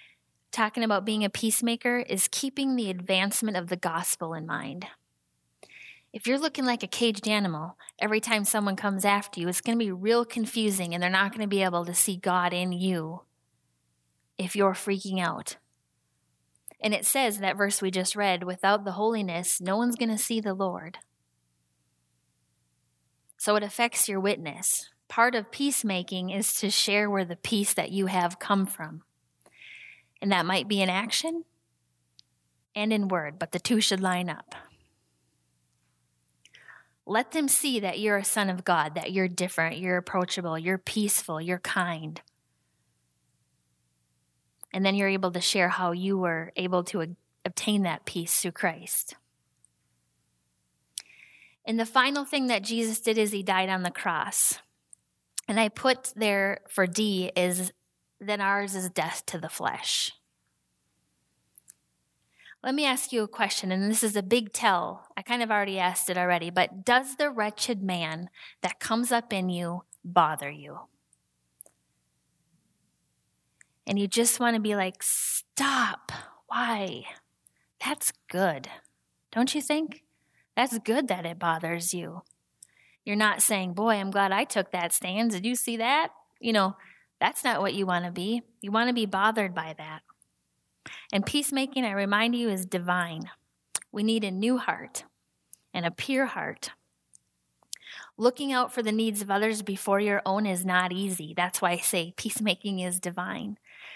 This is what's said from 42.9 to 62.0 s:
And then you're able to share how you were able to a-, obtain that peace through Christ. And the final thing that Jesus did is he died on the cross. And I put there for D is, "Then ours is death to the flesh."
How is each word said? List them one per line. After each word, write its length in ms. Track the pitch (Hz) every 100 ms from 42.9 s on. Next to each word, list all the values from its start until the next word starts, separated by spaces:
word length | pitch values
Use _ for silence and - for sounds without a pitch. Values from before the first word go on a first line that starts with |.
| _ _ _ _ _ _ _ _ _ _ _ _ _ _ _ _ _ -
And 120 | 190
then 120 | 196 202
you're 140 | 196
able 220 | 196 185
to 80 | 175
share 280 | - 202 180
how 220 | 180 180
you 260 | 175 190 196
were 360 | 175 165 160 -
able 280 | 180 180 175
to 160 | 185
a-, 140 | 165 180 _ _ 185
obtain 380 | - - 208
that 220 | 185 156 -
peace 360 | 185 165 -
through 120 | 185
Christ. 640 | - 180 170 175 - - - _ _ _ _ _ _ _ _ _ _ _ _ _ _ _ _ _ - - - - - - _ -
And 140 | 226
the 60 | 226
final 400 | 262 262 285 277
thing 220 | 285 254
that 160 | 214
Jesus 360 | 202 233 220 220
did 200 | 233 220
is 120 | 208
he 120 | 208
died 260 | 190 190 190
on 140 | 185
the 80 | 180
cross. 680 | - 196 160 - - - - - _ _ - _ _ _ - -
And 140 | 214
I 80 | 214
put 460 | - 262 254 - -
there 460 | 214 202 196 - -
for 180 | - 185
D 420 | 175 214 190 180 -
is, 380 | 180 180 180 - _ _ _ -
"Then 220 | 202 208
ours 360 | 196 202 202 190
is 140 | 185
death 360 | 180 160 - -
to 120 | 165
the 120 | 160
flesh." 640 | - - - - - - - _ _ _ _ _ _ _ _ _ _ _ _ _ - - - _ _